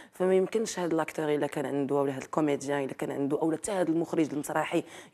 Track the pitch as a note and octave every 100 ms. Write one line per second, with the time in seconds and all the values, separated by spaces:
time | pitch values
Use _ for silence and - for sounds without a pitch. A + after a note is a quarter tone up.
0 | - - F#3 F#3+ F#3+ A3 A3 - F3 D#3+
1 | D#3 - D#3 D3+ C#3+ D#3 C3+ C#3 C3+ C#3+
2 | C#3 C3 - - D3+ C#3 C3+ C#3+ C3+ -
3 | D3 C3+ C#3 D3 D#3+ D#3 - G3 E3 D#3+
4 | D#3+ E3+ D3 C#3 C#3+ D#3 D3+ E3+ - -
5 | -